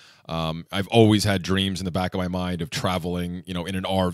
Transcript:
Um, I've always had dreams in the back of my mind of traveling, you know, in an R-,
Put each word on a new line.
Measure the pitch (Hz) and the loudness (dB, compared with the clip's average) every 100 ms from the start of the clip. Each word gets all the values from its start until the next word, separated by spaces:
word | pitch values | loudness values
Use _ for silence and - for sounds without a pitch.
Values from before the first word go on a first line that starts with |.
| - - - | -20 -20 -10
Um, | 80 80 80 85 | -4 -4 -6 -6
I've | 92 92 | -6 2
always | 117 107 107 | 8 8 8
had | 101 95 | 2 -2
dreams | 82 95 95 90 | 0 0 0 -2
in | 92 | -4
the | |
back | 87 90 | -2 -2
of | 95 | -4
my | 90 | -4
mind | 92 90 90 | -4 -4 -4
of | 82 | -6
traveling, | - 95 90 87 87 87 87 87 | -4 -2 -2 -2 -4 -4 -8 -8
you | |
know, | 90 85 | -8 -6
in | 95 | -6
an | 92 | -2
R-, | 95 90 | 0 0